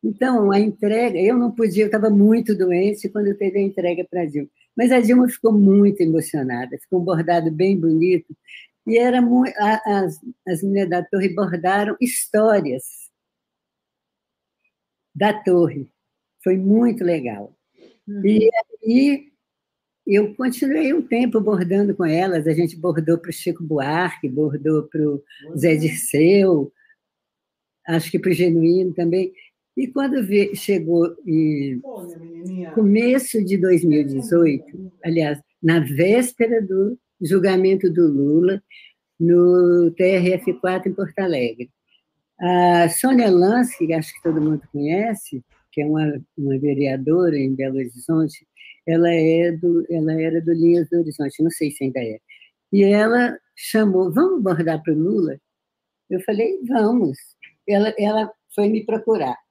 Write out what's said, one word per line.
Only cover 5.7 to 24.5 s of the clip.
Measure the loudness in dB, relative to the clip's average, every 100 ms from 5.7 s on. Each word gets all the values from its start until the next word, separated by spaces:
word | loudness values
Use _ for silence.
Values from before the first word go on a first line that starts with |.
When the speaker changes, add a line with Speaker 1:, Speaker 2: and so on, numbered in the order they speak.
| 6 4 2
Speaker 1:
emocionada, | 0 0 -2 -4 -4 -6 -8 -14
ficou | _ -4
um |
bordado | -2 -2 0 0 -2
bem | -2 0 2
bonito. | 2 2 2 0 -2 -20 _ -20 -20 _ -2
E | 0
era | 2 2
mui-, | 2 2 0 -2
a, | 0 0 -2 -2
as, | -2 -6 -18 -16 -8
as | -4
meninas | -2 -2 -2
da | -4
torre | -2 -2 -2
bordaram | -2 -4 -2 -2 -2 -2 -2
histórias | -4 -4 -2 0 2 2 0 -8 -10 -20 -20 _ _ _ _ _ _ _ _ _ _ _ _ _ _ _ _ _ _ _ _
da | -2 -2
torre. | 0 0 2 2 -2 -14 _ _ _ _ _
Foi | -2 0
muito | 2 2 2 0
legal. | -2 -2 -4 -10 -14 _ _ _ -20 _ -14
Speaker 2:
Uhum. | -4
Speaker 1:
E | 0 4 2 0 -6 -8
aí, | 0 2 2 0 -6 _ _ _ _ _ _ _ 0
eu | 0 0 -2
continuei | -6 -4 -2 -2 0
um | -2
tempo | -2 -2 0 0
bordando | 0 -2 0 0 0 -2
com |
elas. | -2 0 0 -2 0
A |
gente | 0 -2 -2
bordou | -4 -4 0 -2
pro | -2
Chico | -10 -8 -8
Buarque, | -6 -4 -2 -2 -4 -6 -8
bordou | -4 -4